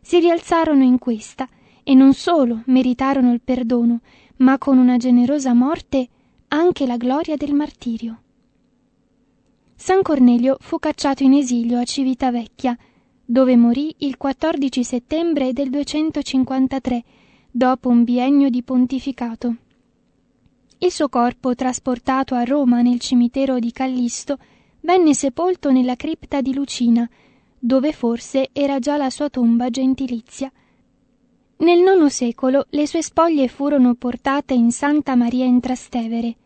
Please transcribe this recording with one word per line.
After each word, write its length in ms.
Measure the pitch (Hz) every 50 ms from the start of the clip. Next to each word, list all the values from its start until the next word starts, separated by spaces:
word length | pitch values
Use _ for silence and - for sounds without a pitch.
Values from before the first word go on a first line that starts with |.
si 180 | _ - - 349
rialzarono 640 | 330 349 339 339 - - 359 330 330 320 311 277 269
in 160 | 254 254 254
questa 500 | - - 233 214 220 - - - 262 254 _ _ _ _ _ _ _
e 100 | - 269
non 200 | 262 269 269 269
solo 480 | - - - 349 330 269 233 233 220 233
meritarono 680 | - 254 254 262 254 247 240 269 269 277 277 247 247 240
il 80 | 233
perdono, 600 | _ - 254 254 262 226 247 240 233 233 240 233 _ _ _ _ _ _ _ _
ma 200 | 262 254 269 269
con 200 | - - 269 254
una 180 | 254 247 254
generosa 580 | 247 233 254 247 247 247 247 285 302 269 262 240
morte 540 | 240 247 269 320 349 - _ - 269 254 240 _ _ _ _ _ _ _ _
anche 360 | - 294 330 359 349 - 285
la 120 | 254 240
gloria 400 | 240 233 247 254 294 339 330 311
del 180 | 277 302 285 285
martirio. 680 | 285 294 294 - _ - 247 226 226 - 226 226 - _ _ _ _ _ _ _ _ _ _ _ _ _ _ _ _ _ _ _ _ _ _ _ _ _ _ _ _ _ _ _ _
San 220 | - - 370 381
Cornelio 560 | 392 - 311 277 254 247 240 240 240 262 269 269
fu 180 | _ - - 330
cacciato 440 | - 311 294 - - 294 269 269 277
in 120 | 262 269
esilio 440 | 285 285 247 247 240 233 233 240 247
a 60 | 247
Civitavecchia, 920 | 240 - - 269 262 262 - - 262 240 240 226 - _ _ - 254 240 - _ _ _ _ _ _ _ _ _
dove 320 | _ 233 254 269 254 254
morì 380 | 233 233 240 240 262 285 311 - _
il 180 | - 285 262
quattordici 680 | - - 277 269 _ - 320 339 285 277 269 - 262 240
settembre 680 | - - 247 240 _ - 311 339 339 330 294 269 254 262
del 160 | 240 285 269
duecentocinquantatré, 1400 | 254 285 285 - - 302 311 320 302 302 285 - - 262 262 233 262 262 262 262 - 269 - - 247 240 233 _ _ _ _ _ _ _ _ _
dopo 400 | _ 240 254 254 262 254 - 254
un 120 | 240 240 240
biennio 460 | 226 247 247 247 262 285 285 277 277
di 140 | 240 247 247
pontificato. 960 | - 262 254 254 247 277 262 - 285 262 - 247 233 226 - - 240 233 233 _ _ _ _ _ _ _ _ _ _ _ _ _ _ _ _ _ _ _ _ _ _ _ _
Il 120 | - 359
suo 180 | - - 311 269
corpo, 440 | - 254 240 247 240 _ - 262 247
trasportato 800 | - 262 247 247 - _ - 247 240 _ - 262 262 269 - 262
a 100 | 247 240
Roma 360 | 240 269 294 285 247 240 240
nel 200 | 240 247 247 240
cimitero 580 | - - 262 247 240 240 _ 262 269 269 262 254
di 120 | 226 233
Callisto, 680 | 233 - 269 262 262 254 247 233 - - - - 285 262 _ _ _ _ _ _ _ _
venne 340 | _ 311 349 381 349 311 285
sepolto 560 | - - 277 247 - 330 359 370 349 - 294
nella 240 | 262 262 254 247 247
cripta 460 | 247 - 311 320 - - - - 285
di 140 | 262 269 262
Lucina, 540 | 269 277 - - - 247 233 233 233 233 233 _ _ _ _ _ _ _ _ _ _
dove 340 | - 233 254 269 254 302 302
forse 560 | - - 233 233 233 - - - 269 269 - _
era 260 | - 285 277 277 277
già 180 | 247 294 285
la 140 | 294 285 262
sua 180 | 247 - 294 294
tomba 400 | _ 262 247 233 233 233 240 254
gentilizia. 840 | 233 262 262 262 262 - 269 247 247 226 220 _ - - 269 269 _ _ _ _ _ _ _ _ _ _ _ _ _ _ _ _ _ _ _ _ _ _
Nel 220 | 311 330 349 349
nono 280 | 359 381 392 381 320 285
secolo 580 | - - 254 233 233 - - 262 254 277 - _
le 160 | - 294 294
sue 160 | 294 - 339 311
spoglie 460 | - _ - 320 339 330 294 269 240
furono 460 | - - 277 285 294 285 254 247 240
portate 600 | 240 - 247 240 240 _ 277 269 285 294 _ 269
in 160 | 247 233 233
Santa 460 | 240 - - 285 294 302 285 - 269
Maria 280 | 247 240 233 233 247 254
in 160 | 254 247 247
Trastevere. 760 | 240 - 254 247 - - - 254 226 226 226 233 233 233 233 _ _